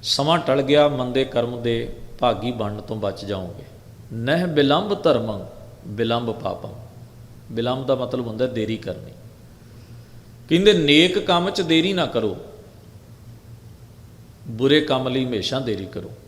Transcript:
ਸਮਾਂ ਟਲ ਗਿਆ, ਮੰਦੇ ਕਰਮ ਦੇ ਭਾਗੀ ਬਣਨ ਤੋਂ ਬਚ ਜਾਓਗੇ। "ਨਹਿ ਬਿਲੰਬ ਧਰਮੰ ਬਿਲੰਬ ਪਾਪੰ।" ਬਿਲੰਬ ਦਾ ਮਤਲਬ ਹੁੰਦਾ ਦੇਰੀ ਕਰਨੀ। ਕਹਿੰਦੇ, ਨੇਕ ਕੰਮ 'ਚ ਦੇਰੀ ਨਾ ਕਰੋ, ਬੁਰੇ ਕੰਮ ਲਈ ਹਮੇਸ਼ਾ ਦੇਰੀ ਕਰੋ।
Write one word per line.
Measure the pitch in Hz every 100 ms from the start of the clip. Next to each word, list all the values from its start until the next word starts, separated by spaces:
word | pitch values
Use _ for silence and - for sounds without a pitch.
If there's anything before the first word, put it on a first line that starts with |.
ਸਮਾਂ | - - 143 170
ਟਲ | - 135
ਗਿਆ, | 135 147 147
ਮੰਦੇ | 139 127 123
ਕਰਮ | 131 131 117 123
ਦੇ | 117 117 123 - - -
ਭਾਗੀ | 107 101 113
ਬਣਨ | 117 104 104
ਤੋਂ | 101 110
ਬਚ | 101 95
ਜਾਓਗੇ। | 98 98 90 - - - - - -
"ਨਹਿ | 113 120 160 180
ਬਿਲੰਬ | 147 139 147 202 202
ਧਰਮੰ | 170 127 110 104 92 - - - -
ਬਿਲੰਬ | 104 117 117 120
ਪਾਪੰ।" | 107 95 92 - - - - - - - - -
ਬਿਲੰਬ | 110 117 131 131
ਦਾ |
ਮਤਲਬ | 131 120 131 117
ਹੁੰਦਾ | 110 127
ਦੇਰੀ | 113 107 110
ਕਰਨੀ। | - 87 - - - - - - - - - - - - - - -
ਕਹਿੰਦੇ, | 165 202
ਨੇਕ | 190 147 147 175 196
ਕੰਮ | - 175 180
'ਚ | 196
ਦੇਰੀ | 175 165 175
ਨਾ | 190 151
ਕਰੋ, | 117 110 90 - - - - - - - - - - - - - - - - - - - - -
ਬੁਰੇ | 113 135 151
ਕੰਮ | 151 131 127
ਲਈ | 127
ਹਮੇਸ਼ਾ | 127 113 90 131
ਦੇਰੀ | 123 101 95
ਕਰੋ। | - - -